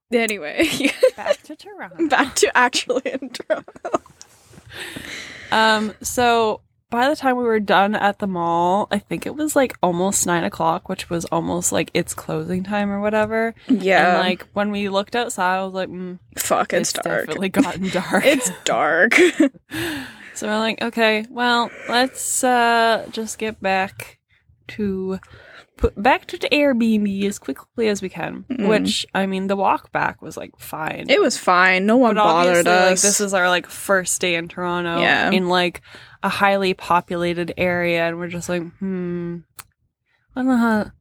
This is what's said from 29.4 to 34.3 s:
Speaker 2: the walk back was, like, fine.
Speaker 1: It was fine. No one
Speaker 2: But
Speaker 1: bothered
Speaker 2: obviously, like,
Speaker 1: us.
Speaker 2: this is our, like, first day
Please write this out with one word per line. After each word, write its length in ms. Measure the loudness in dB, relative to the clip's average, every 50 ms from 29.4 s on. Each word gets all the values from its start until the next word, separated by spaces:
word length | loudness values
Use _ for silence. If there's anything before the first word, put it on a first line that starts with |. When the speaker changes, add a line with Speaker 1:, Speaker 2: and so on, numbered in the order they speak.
| -2
Speaker 2:
the 80 | -2 -2
walk 380 | 0 2 0 0 0 -2 -6 -4
back 280 | -2 -2 -2 -4 -6
was, 140 | -14 -14 -12
like, 160 | -12 -14 -14 _ -18
fine. 460 | -16 -12 -8 -8 -6 -6 -6 -6 0
Speaker 1:
It 140 | 2 2 4
was 160 | 4 2 0
fine. 480 | 0 2 4 4 6 6 6 4 4 4
No 100 | 4 4
one 200 | 6 6 4 4
Speaker 2:
But 80 | 4 4
Speaker 1:
bothered 420 | 4 6 4 4 4 4 4 4
Speaker 2:
obviously, 40 | 4 4 6 6
like, 80 | 4 4
Speaker 1:
us. 60 | 4
Speaker 2:
this 200 | 2 2 2 0
is 120 | -2 0 0
our, 140 | 2 2
like, 200 | 2 2 0 -2
first 520 | -6 -14 -8 -2 0 0 0 0 -2 -4 -2
day 160 | -2 -2